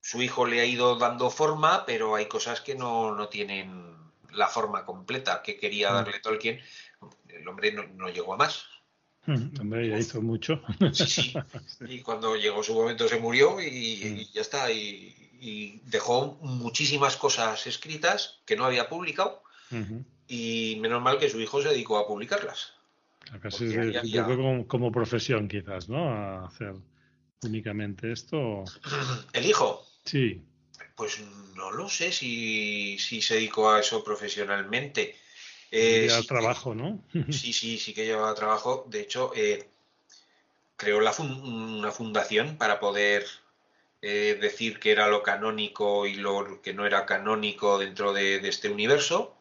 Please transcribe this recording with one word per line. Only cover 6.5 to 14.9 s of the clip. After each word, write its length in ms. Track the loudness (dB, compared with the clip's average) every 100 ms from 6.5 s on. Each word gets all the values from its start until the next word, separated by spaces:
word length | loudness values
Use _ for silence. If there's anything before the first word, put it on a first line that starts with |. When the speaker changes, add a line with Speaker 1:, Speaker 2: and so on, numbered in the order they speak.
| -4 -10 -20 -20 _ -20 _ _
Speaker 1:
El 200 | -16 -14
hombre 240 | -2 -2
no, 100 | -2 -10
no 140 | -10 -10
llegó 260 | -6 -6
a 20 | 0
más. 300 | 0 0 -12 -20 _ _ _ _ -2
Speaker 2:
Mm, 340 | 0 0 -6
hombre, 280 | -4 -2 0
ya 100 | 0
hizo 240 | -2 -2
mucho. 400 | -2 -2 -2 -4 -4 2 2
Speaker 1:
Sí, 140 | 4 0
sí. 280 | 2 0
Speaker 2:
<laughs> 320 | -2 -8 -14 -16
Sí. 180 | -18 -14
Speaker 1:
Y 120 | -12
cuando 340 | -6 -2 0 2
llegó 260 | 0 0
su 120 | 0
momento 340 | 2 2 2 2
se 100 | 2
murió 420 | 2 6 6 6
y, 60 | -4 -4 -6 -4
Speaker 2:
Mm. 120 | -6 -8
Speaker 1:
y 140 | -8
ya 80 | -6
está. 280 | -4 -2 -2
Y, 420 | -2 -4